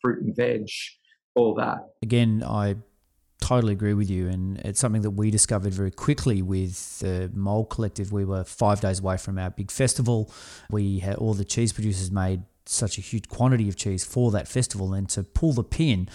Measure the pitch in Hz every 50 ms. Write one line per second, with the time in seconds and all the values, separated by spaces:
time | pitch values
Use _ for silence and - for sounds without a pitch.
0 | - 123 113 - 113 110 107 - 123 123 120 110 107 98 - - - - - _
1 | _ _ _ _ _ _ - 123 120 110 107 113 117 120 - - - - _ -
2 | - 110 120 120 117 113 110 107 - - 107 104 101 101 98 110 - _ _ _
3 | _ _ _ _ _ _ _ - - - 127 123 113 107 101 95 107 104 104 101
4 | 104 95 98 92 90 90 92 92 92 95 95 - - - 98 - - 120 107 110
5 | 104 107 98 101 107 107 104 107 - - 113 101 95 101 95 95 98 95 - -
6 | - - 147 143 - 135 107 98 92 92 98 95 95 90 92 - - - - -
7 | 98 95 92 90 92 92 98 101 98 101 104 110 113 - - - 113 98 - -
8 | 98 95 104 101 98 95 98 95 90 - - - 117 104 104 101 107 98 95 92
9 | 95 95 92 90 - - 95 92 92 92 - - 101 98 - - 135 120 - -
10 | 123 117 120 110 107 - - - - - - - - - 107 107 101 98 98 92
11 | 90 98 98 - 110 110 107 98 101 - - - 117 110 - - 107 107 98 95
12 | 95 90 98 98 92 92 95 90 95 - _ _ - - - - 120 101 - -
13 | 92 - - 107 - - - - 123 131 131 117 110 101 92 - - 107 95 92
14 | - - - 131 123 120 101 98 - - - 131 123 - - 98 95 92 95 98
15 | 98 - - 101 92 - - - 165 165 139 117 110 - - - 160 151 113 92
16 | 90 - -